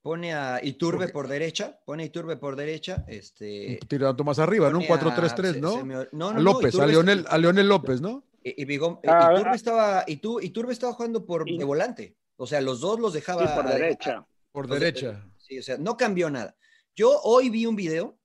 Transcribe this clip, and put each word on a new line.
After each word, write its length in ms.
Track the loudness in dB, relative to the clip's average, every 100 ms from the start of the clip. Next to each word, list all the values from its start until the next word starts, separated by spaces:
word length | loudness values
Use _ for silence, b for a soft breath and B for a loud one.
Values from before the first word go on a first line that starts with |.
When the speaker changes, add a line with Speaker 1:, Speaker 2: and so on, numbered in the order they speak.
Speaker 1:
pone 320 | -8 -8 -6
a 260 | -6 -4 -4
Iturbe 360 | -6 -4 -2 -2
Speaker 2:
Porque 140 | -4
Speaker 1:
por 140 | -6 -6
derecha, 500 | -4 -4 -6 -8 -12 -12
pone 180 | -10
a 20 | -8
Iturbe 300 | -10 -8 -8
por 220 | -8 -8
derecha, 480 | -8 -8 -8 -10 -10
este, 720 | -16 -18 _ -12 -10 -10 -10
Speaker 2:
Un 60 | -6
tirando 360 | 0 0 0 -2
más 140 | 2
arriba, 300 | 2 4 4
¿no? 100 | 2
Un 80 | 2
Speaker 1:
pone 80 | 2
a, 40 |
Speaker 2:
cuatro 140 | 2 0
tres 180 | 0 0
tres, 180 | -2
Speaker 1:
se, 80 | -2
Speaker 2:
¿no? 100 | -4
Speaker 1:
se 120 | -4 -6
me 100 | -10
ol-, 120 | -10
no, 180 | -6 -4
Speaker 2:
A 40 |
Speaker 1:
no, 60 | 2
no, 40 |
Speaker 2:
López, 220 | 4 4 2
a 20 | 4
Speaker 1:
Iturbe 80 | 6
Speaker 2:
Leonel, 280 | 6 6 2
Speaker 1:
está 120 | 2
Speaker 2:
a 60 | 4
Leonel 320 | 4 6 6
López, 320 | 4 2 -4
¿no? 240 | -4 -8 _ _
Speaker 1:
Y, 180 | -12 -8
y 40 | -6
Bigón, 340 | -4 -4 -2
eh, 60 | 4
Speaker 3:
Ah, 200 | 8 8
Speaker 1:
Iturbe 180 | 6 4
Speaker 3:
ah. 40 | 0
Speaker 1:
estaba, 500 | 0 2 4 2 -2
Itu-, 380 | -6 -6 -6
Iturbe 300 | -6 -6 -6
estaba 180 | -4 -6
jugando 340 | -6 -4 -6 -4
por, 220 | -4 -4
Speaker 3:
Y 80 | -4
Speaker 1:
de 60 |
volante. 540 | -2 0 -2 -6 -16 _ _ _
O 100 | -4
sea, 140 | -2
los 220 | -2 -2
dos 180 | -2 -2
los 140 | -2
dejaba 340 | -4 -6 0 0
Speaker 3:
Sí, 0 | 0
por 120 | 0
Speaker 1:
a, 20 |
Speaker 3:
derecha. 440 | 0 0 -2 -4 -8
Speaker 1:
a, 100 | _ _ _
Speaker 2:
Por 160 | -10 -4
Speaker 1:
los 80 | 0
de-, 60 | -2
Speaker 2:
derecha. 400 | -2 -8 -10 -18 _
Speaker 1:
sí, 220 | _ -14
o 40 |
sea, 140 | -8 -6
no 180 | -4 -2
cambió 340 | 0 0 -2
nada. 280 | -4 -8 _ _ _ _
Yo 280 | 2 4 4
hoy 260 | 4 4 4
vi 160 | 0 -2
un 100 | -2
video 420 | -2 -2 -4 _